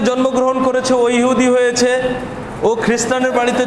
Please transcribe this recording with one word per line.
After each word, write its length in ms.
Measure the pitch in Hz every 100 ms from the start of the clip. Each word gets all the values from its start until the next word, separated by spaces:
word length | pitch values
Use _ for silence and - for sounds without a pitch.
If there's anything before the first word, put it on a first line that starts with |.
| 233
জন্মগ্রহণ 500 | 247 262 254 262 254 254
করেছে, 260 | 254 254 254
ও 20 | 240 247
ইহুদি 300 | 247 240 254
হয়েছে, 420 | 247 247 247 247 254 254 247 - - - -
ও 80 | 196 226
খ্রিস্টানের 480 | - 226 226 254 254
বাড়িতে 300 | 247 240 247